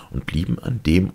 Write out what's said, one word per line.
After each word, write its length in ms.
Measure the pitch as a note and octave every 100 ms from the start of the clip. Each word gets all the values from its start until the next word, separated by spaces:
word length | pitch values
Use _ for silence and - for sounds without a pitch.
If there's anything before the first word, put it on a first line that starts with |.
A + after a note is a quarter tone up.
| -
und 140 | -
blieben 340 | - D#2+ E2+ -
an 240 | - A#2
dem 300 | D#2 E2+ F#2+